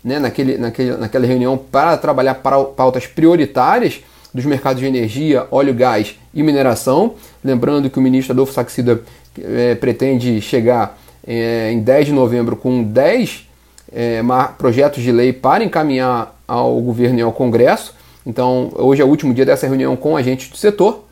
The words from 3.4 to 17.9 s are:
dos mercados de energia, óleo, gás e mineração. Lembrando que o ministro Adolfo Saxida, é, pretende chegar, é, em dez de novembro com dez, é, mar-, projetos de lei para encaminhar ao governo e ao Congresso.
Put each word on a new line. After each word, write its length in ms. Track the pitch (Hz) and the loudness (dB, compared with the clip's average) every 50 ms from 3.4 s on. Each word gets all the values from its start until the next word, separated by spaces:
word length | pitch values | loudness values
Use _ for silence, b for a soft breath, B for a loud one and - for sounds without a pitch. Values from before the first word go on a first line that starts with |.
| 147 - - 127 123 151 202 247 240 151 - - b b b b b b | 0 0 0 0 2 2 2 2 0 -2 -4 -6 b b b b b b
dos 120 | - 127 123 | -10 -6 -2
mercados 360 | 147 139 131 - 143 131 123 | -2 -2 0 0 -2 -2 -2
de 60 | 131 | -2
energia, 600 | 135 131 123 113 110 104 131 156 156 139 123 - - | -2 -2 -2 -2 -4 -4 -4 0 0 0 0 0 0
óleo, 220 | - 131 139 139 | 0 0 2 2
gás 440 | 123 117 127 127 113 107 110 - - _ - _ - | 2 2 2 2 2 0 -2 -4 -8 _ -20 _ -4
e 80 | - | -2
mineração. 720 | 151 156 143 139 135 131 113 - - 135 131 156 202 233 B B B B B B | 0 2 2 2 2 2 0 0 0 0 2 2 2 0 B B B B B B
Lembrando 460 | - 135 131 120 131 143 147 147 139 135 | -2 -2 0 0 0 0 0 0 -2 -2
que 100 | - 131 | 0 2
o 40 | |
ministro 320 | 131 131 127 131 131 - 143 | 2 2 2 2 0 0 0
Adolfo 180 | - - 135 | 0 0 0
Saxida, 500 | - 127 120 - - - 120 123 117 117 B B B B B B _ - | -2 -6 -6 -4 -4 -2 0 0 0 0 B B B B B B _ -14
é, 320 | - - 113 120 120 123 117 | -10 -6 -2 0 0 0 0
pretende 680 | - - 127 113 - 131 135 135 123 120 123 117 107 | 0 0 -2 -2 0 0 0 0 0 0 0 -2 -2
chegar, 580 | 101 - - 123 113 120 123 120 107 101 B B B B B B - | -2 -2 -2 0 2 2 2 2 -2 -4 B B B B B B -12
é, 460 | - 120 117 113 117 117 117 113 110 | -8 -6 -4 -2 -2 -2 -2 -2 -2
em 80 | 117 117 | -2 -2
dez 260 | 107 123 131 147 147 | 2 4 4 4 4
de 60 | 143 | 2
novembro 440 | 147 139 127 113 120 123 117 117 113 | 2 2 2 2 0 -2 -2 -2 -4
com 260 | - - 127 127 123 | -4 -4 -2 -2 -2
dez, 680 | 117 104 107 123 139 165 220 254 220 160 - - - b b b b b b b _ - | -2 0 0 2 2 2 2 0 -2 -2 -6 -14 -20 b b b b b b b _ -16
é, 280 | - 120 120 117 117 113 | -8 -6 -4 -4 -4 -2
mar-, 340 | 117 120 127 127 139 - - - | -2 0 0 0 0 -2 -4 -2
projetos 440 | - 131 113 127 139 147 - - | 0 0 2 4 2 2 0 -2
de 80 | 117 123 | -2 0
lei 220 | 120 117 123 131 | 2 2 2 2
para 320 | 123 127 - 131 156 202 226 | 0 0 0 0 2 2 0
encaminhar 720 | 180 - 170 156 147 135 127 127 127 123 117 113 - - _ _ | -2 -2 -2 -2 0 -2 0 0 -2 -2 -2 -4 -8 -14 _ _
ao 320 | - 120 120 123 123 123 120 | -6 -4 -2 0 0 0 -2
governo 380 | 120 123 113 117 120 120 127 117 | -2 -4 -2 0 0 0 2 0
e 40 | |
ao 100 | 117 113 | 0 -2
Congresso. 600 | 110 - 131 120 113 117 120 147 202 226 - - | -2 -2 -2 0 2 4 4 4 2 0 -4 -16